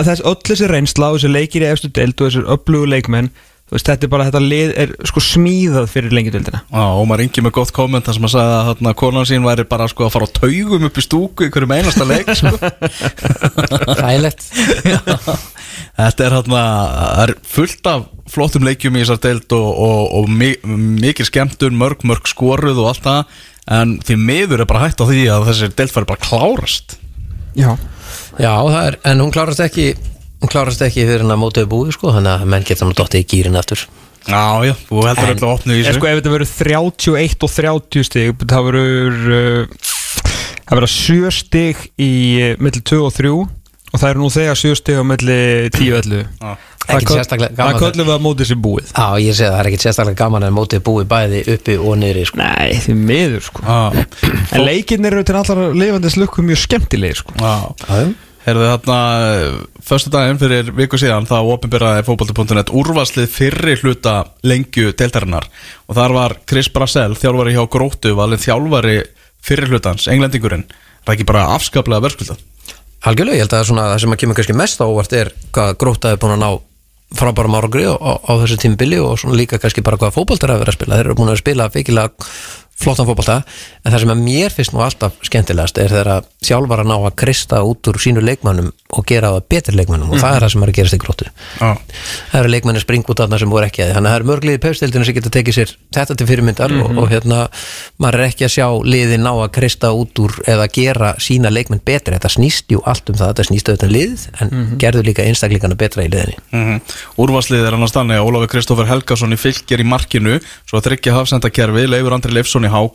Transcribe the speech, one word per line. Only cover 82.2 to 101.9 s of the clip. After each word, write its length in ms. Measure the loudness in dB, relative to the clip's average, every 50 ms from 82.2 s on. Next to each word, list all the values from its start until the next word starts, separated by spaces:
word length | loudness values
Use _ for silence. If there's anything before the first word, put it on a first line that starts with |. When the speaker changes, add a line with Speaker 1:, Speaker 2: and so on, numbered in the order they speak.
| -16 -16 -16 -16 -16 -18 -18 -20 -20 _ _ -4
Speaker 3:
flottan 240 | -2 0 0 2 0
fótbolta, 280 | 0 0 0 0 0 0 0 -2 -6 -14 -20 -20 -20 -20 -6 -2
en 80 | 0
það 80 | 2 2
sem 80 | 2 2
að 120 | 2 2 0
mér 260 | 0 0 0 0 0
finnst 220 | -2 -2 -4 -2 0
nú 60 | -2
alltaf 360 | -2 -2 -2 -2 -4 -4 -4 -6
skemmtilegast 540 | -6 -2 0 0 0 0 0 0 -2 -2 0 0
er 140 | 0 2
þegar 160 | 2 2 2 2 0
að 140 | -2 -2 -6 _ _
þjálfarar 440 | -2 0 0 0 0 0 0 0 0 0
ná 60 | 0
að 160 | 0 0 -2 -2 0
kreista 400 | 0 0 0 -2 -2 0 0 2
út 240 | 2 0 -2 0 0
úr 120 | -2 0 0
sínu 200 | 0 2 2 2 2
leikmönnum 480 | 0 0 0 0 0 0 0 0 -2 -6 _ _ -8
og 120 | -6 -6 -2
gera 220 | 0 0 2 2 2
það 140 | 0 -2 -2 -2
betri 220 | -2 -2 0 0 2
leikmönnum 340 | 2 2 2 0 0 0 0
og 80 | 2 2
það 140 | 2 2
er 80 | 4 4
Speaker 2:
Mhm. 20 |
Speaker 3:
það 80 | 4 2
sem 100 | 2 2 2
er 60 | 2
að 40 | 2 2
gerast 180 | 2 2 2
í 20 | 0
Gróttu. 280 | 0 -4 -4 -6 -6 -10 -10 -16 -20 -18 -6 -2
Speaker 2:
Já. 80 | 0 0 0 -2 -6 -12 -16 -14 -12 -12 -12 -12 -8 -2
Speaker 3:
Það 80 | 0 2
eru 100 | 2 2
leikmennir 320 | 2 2 0 0 0 0
springa 300 | 0 0 -2 0 0 0
út 80 | 0 0
þarna 160 | 2 2 2 0
sem 140 | 2 2
voru 140 | 2 2 2 0
ekki 140 | 0 -2 0
að 20 |
því. 80 | 0 2
Þannig 140 | 2 2 2
að 40 |
það 60 | 2 2
eru 100 | 2 0
mörg 140 | 0 0 0 0
lið 80 | 0
í 60 | 0 0
Pepsdeildinni 420 | -2 0 0 -2 0 0 0 0
sem 80 | 0 0
geta 160 | -2 -2 0
tekið 260 | 0 0 0 2 0 0
sér 160 | 0 -2 -4 -12 _ _ -4
þetta 220 | -4 -4 -2 -2 -2
til 80 | 2
fyrirmyndar 480 | 2 2 4 2 2 2 0 0 0 0
og, 160 | 0 0 0
Speaker 1:
Mhm. 80 | 0 0
Speaker 3:
og 100 | 2 2
hérna, 260 | 0 0 2 0 0 0 0 -4 -6 -12 -14 -14 -14 -16 -16 -18 -6 -2
maður 140 | 0 0 2 2
er 80 | 0
ekki 180 | 0 0 0 -2 0
að 60 | 2
sjá 100 | 2 2 2 0 0
liðin 400 | 2 2 2 2 4 2 2 2
ná 100 | 2 0
að 200 | 0 0 -2 -2
kreista 400 | 0 0 0 0 0 0 0 0 0
út 200 | 0 -2 -2 -2 0
úr 140 | 0 0 -2 -2 0 0
eða 180 | 2 2 2 0
gera 420 | 0 0 0 0 2 2 0 0 0 -2
sína 340 | -2 0 2 2 2 2
leikmenn 320 | 2 0 0 -2 -4 -2 0
betri. 320 | -2